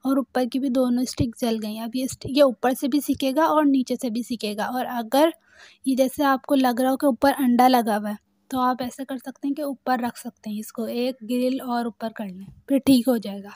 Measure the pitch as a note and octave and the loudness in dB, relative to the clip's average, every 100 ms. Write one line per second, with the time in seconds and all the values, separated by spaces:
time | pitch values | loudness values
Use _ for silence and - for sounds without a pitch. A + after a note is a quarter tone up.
0 | B3+ C#4 B3+ B3+ B3+ C4 C4+ B3 B3+ A#3+ | 0 0 0 -2 -2 -2 0 0 2 0
1 | C4 - B3+ A3+ A#3+ A3+ G#3+ G#3+ A#3 A#3+ | -2 -2 -2 0 -2 -2 -4 -8 -6 -4
2 | C4 - - C4+ C#4 A3+ A#3+ C4 C#4+ D4 | -6 -6 -4 4 4 4 -2 0 0 0
3 | C4+ C#4+ C4+ C4 D#4+ D#4 D4+ C4+ B3 A#3+ | 0 -2 0 2 2 4 4 2 0 -4
4 | B3+ A3 A#3 A#3 G#3 G#3 G3+ B3+ B3 B3 | -4 -6 -6 -6 -6 -4 -4 -4 -6 -6
5 | A3+ C4 D#4+ E4 _ _ - _ - B3+ | 0 4 4 2 _ _ -20 _ -4 2
6 | C4 - C#4+ C4+ - C#4+ B3+ A#3+ C4 C4 | 0 2 0 0 2 2 2 2 0 2
7 | D4 A#3 C#4 C#4 C4 A#3+ B3+ B3+ A3+ G#3 | 2 4 2 2 2 6 6 6 2 -2
8 | G#3 G#3 _ _ _ C4 B3+ B3+ B3 - | -4 -10 _ _ _ -2 0 0 -6 -10
9 | C4+ C4+ C4+ B3+ C#4+ C#4+ C#4+ C#4 - B3+ | -10 -10 -10 -8 -6 -4 -6 -6 -2 -2
10 | A#3+ - A#3+ _ - G#3 A3 - A3 A#3 | -2 -6 -14 _ -10 -10 -10 -8 -6 -4
11 | B3 B3+ G#3+ B3 B3+ C4 C4 A#3+ A#3 - | -4 -6 -4 -2 0 -2 -4 -4 -4 -6
12 | A3+ A3 G3+ F3+ G3 - - C#4 C4+ C4 | -10 -8 -12 -12 -18 -20 0 0 6 4
13 | A#3 A#3+ G3+ G3 G3 | 4 0 -2 -10 -12